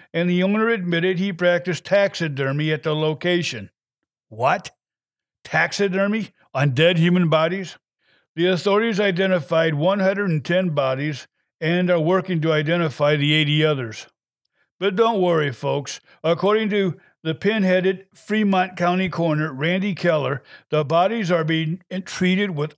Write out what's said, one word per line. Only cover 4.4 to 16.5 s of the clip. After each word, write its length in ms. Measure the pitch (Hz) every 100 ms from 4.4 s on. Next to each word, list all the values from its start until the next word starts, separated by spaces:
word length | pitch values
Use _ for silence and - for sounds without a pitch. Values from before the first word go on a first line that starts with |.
| 127 185 - - _ _ _ _ _ _
Taxidermy 880 | - 156 165 - 202 185 202 220 202 _ _
on 200 | 135 143
dead 240 | 120 165 180
human 300 | 170 180 170
bodies? 500 | 156 165 190 180 - _ _ _ _ _ -
The 80 | 180
authorities 560 | 180 202 202 233 196
identified 720 | 202 170 190 185 - 165 165
one 260 | 147 165 202
hundred 300 | 190 202 202
and 160 | 156 127
ten 240 | 175 185
bodies 580 | 147 135 131 151 139 - _ _ -
and 300 | 160 175 180
are 100 | 175
working 400 | 156 185 180 170
to 140 | 156
identify 640 | 151 151 175 160 - 147 151
the 160 | 143
eighty 320 | 156 147 151 156
others. 420 | 143 117 107 - _ _ _ _ _ _ -
But 160 | 190 190
don't 240 | 226 214
worry, 320 | 180 165 143
folks. 480 | 120 139 139 135 - _ _
According 460 | 160 170 190